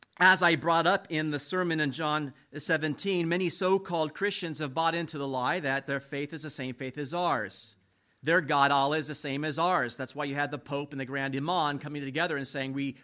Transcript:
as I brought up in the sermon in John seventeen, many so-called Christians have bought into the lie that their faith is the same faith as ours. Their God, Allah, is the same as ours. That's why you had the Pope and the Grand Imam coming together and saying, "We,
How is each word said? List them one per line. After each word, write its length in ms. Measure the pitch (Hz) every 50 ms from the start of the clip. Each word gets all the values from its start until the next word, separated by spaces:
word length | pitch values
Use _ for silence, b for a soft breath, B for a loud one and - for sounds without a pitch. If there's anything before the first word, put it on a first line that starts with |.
| - - - -
as 240 | 180 185 185 175 180
I 120 | 170 165
brought 320 | 139 131 170 165 165 160
up 200 | 175 196 190 - -
in 220 | 165 156 156 156
the 80 | 147 139
sermon 400 | - - 185 185 180 170 165 156
in 120 | 151 139
John 420 | 123 156 160 151 151 151 147 139 - b b b b
seventeen, 720 | 151 - - 165 147 156 151 143 - - 196 190 175 165 165
many 200 | 170 185 185 175
so-called 640 | - - 190 185 190 190 190 - 175 165 156 147 -
Christians 460 | - 196 202 - - 180 165 147 -
have 140 | 156 139 127
bought 220 | 160 165 165 160
into 220 | 170 165 - -
the 100 | 143 139
lie 320 | 135 135 127 123 135 165 185
that 260 | 151 135 135 139 135
their 120 | 147 139 135
faith 340 | 135 - 147 139 147 143 165
is 100 | 147 147
the 60 | 147
same 260 | - - 127 131 120
faith 220 | - 135 131 123
as 160 | 147 147 123 165
ours. 640 | 175 180 170 143 117 107 95 - - - - - _ _ _ _ _ _ _ _ _
Their 200 | - 147 170 175
God, 300 | 151 135 151 143 139 139
Allah, 260 | 143 139 135 143 151
is 100 | 156 139
the 80 | 143 147
same 300 | - - 143 135 143 151
as 120 | 156 135
ours. 380 | 156 170 180 185 156 123 117 -
That's 180 | - 131 - -
why 120 | 143 147
you 100 | 139 139
had 160 | 143 147 131
the 60 | 147
Pope 340 | 135 - - 143 143 147 147
and 80 | 147 135
the 60 | 131
Grand 320 | 120 139 139 135 139 135
Imam 420 | 135 143 165 185 180 151 143 143 131
coming 240 | 143 143 147 147 139
together 320 | 135 131 156 170 175 156
and 100 | 139 135
saying, 280 | - - 143 131 135 135
"We, 240 | 139 139 139 - B